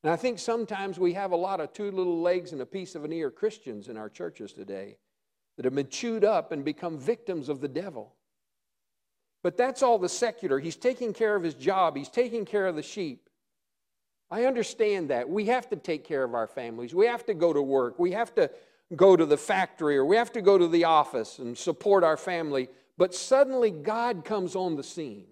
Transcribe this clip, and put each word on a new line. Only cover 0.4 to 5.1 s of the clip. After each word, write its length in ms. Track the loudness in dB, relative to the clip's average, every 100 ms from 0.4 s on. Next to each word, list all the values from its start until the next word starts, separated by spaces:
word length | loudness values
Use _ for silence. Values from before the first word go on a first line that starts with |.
| -4 -4 -4 -6 -6 0
we 140 | 0
have 200 | 0 -2
a 20 | -2
lot 240 | -2 -4
of 140 | -6
two 180 | -6 -6
little 300 | -4 -2 0
legs 320 | 0 0 -2
and 80 | -10
a 40 | -10
piece 300 | -10 -10 -10
of 80 |
an 80 | -8
ear 180 | -6 -6
Christians 600 | -4 -6 -6 -12 -12 -12
in 80 | -12
our 120 | -14
churches 440 | -12 -12 -12 -16
today 420 | -14 -12 -12 -12 -18 _